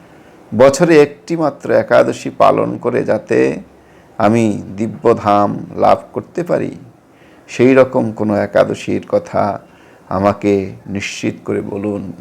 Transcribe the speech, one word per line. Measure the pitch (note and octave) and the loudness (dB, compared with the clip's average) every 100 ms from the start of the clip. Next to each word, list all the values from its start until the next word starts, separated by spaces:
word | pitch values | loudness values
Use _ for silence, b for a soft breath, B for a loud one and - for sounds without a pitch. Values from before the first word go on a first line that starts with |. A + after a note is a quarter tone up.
| B B B B - G#2+ | B B B B -6 4
বছরে | C3+ C#3 E3+ D#3+ | 6 6 4 6
একটি | C#3+ - - E3 | 4 0 -8 -4
মাত্র | D#3 C3+ G#2+ | -4 -4 -2
একাদশী | A2+ A2 A#2+ B2+ B2+ C3+ | 0 4 2 2 -2 -8
পালন | - G#2 G#2+ A2+ A#2+ | 0 2 2 -2 -4
করে | A#2+ A#2+ | -4 -2
যাতে | G#2 G#2+ - B2 C3 D#3+ - - b b b b | -2 -4 -2 0 0 -2 -10 -20 b b b b
আমি | G#2 A2+ A2+ G2 F#2 F#2+ | 0 2 0 -2 -8 -8
দিব্যধাম | A2 G#2 A#2+ A2+ G#2+ G2+ G#2 G#2 F2 F#2+ | -8 -2 0 0 2 2 0 -2 -10 -2
লাভ | G2+ G2 - | 2 0 -2
করতে | - - - | -12 -10 -8
পারি, | E3+ D#3 G2+ - - - _ b b b b | -4 -4 -4 -10 -20 -20 _ b b b b
সেই | - B2 | 2 4
রকম | C3+ B2+ B2+ A#2 | 6 4 2 -4
কোনো | A2 G#2+ | -4 -2
একাদশীর | G2+ G2+ - - - - G2+ - | -2 0 0 0 -2 -6 -6 -4
কথা | G#2 - - G#2 G2 - b b b b | -4 -2 -2 -2 -4 -12 b b b b
আমাকে | F#2 G2+ G2 G2+ G2 F#2+ A#2 - | -2 0 0 0 0 -2 -10 -12
নিশ্চিত | G2 - - A#2 - | -10 -8 -8 -8 -6
করে | - G2+ | -6 -6
বলুন। | G#2 G2+ G#2 G2+ F#2+ E2+ | -6 -8 -6 -6 -8 -14